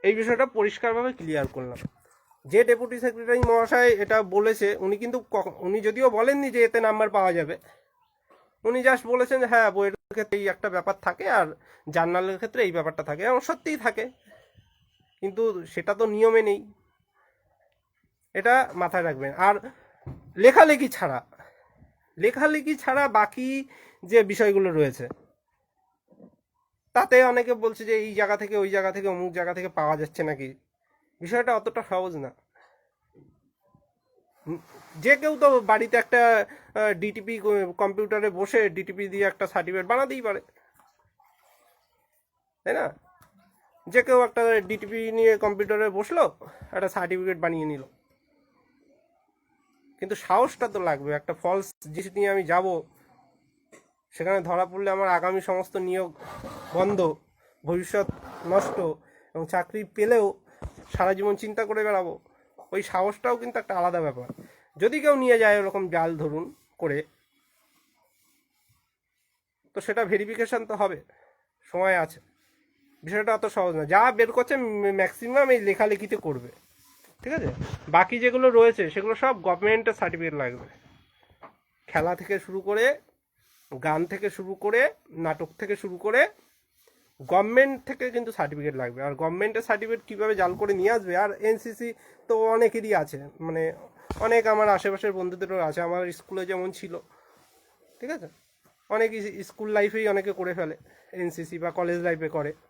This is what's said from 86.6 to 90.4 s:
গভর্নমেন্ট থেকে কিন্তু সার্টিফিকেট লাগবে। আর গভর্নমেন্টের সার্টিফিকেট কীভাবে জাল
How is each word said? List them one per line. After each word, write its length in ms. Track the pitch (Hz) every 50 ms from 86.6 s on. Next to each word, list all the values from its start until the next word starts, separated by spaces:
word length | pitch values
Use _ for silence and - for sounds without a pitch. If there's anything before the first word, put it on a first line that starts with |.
| _ _ _ _ _ _ _ _ _ _ _ _
গভর্নমেন্ট 560 | 135 135 175 190 202 214 233 254 269 277 269 262 - -
থেকে 160 | 269 - 254 254 226
কিন্তু 160 | 240 240 226 220
সার্টিফিকেট 380 | - 160 143 151 147 143 147 135 131
লাগবে। 180 | 127 120 120 127 139
আর 60 | 143 139 139
গভর্নমেন্টের 420 | 156 160 170 185 208 214 220 226 226 -
সার্টিফিকেট 320 | 220 202 220 220 226 220 _ -
কীভাবে 240 | 220 196 214 214 214
জাল 160 | 190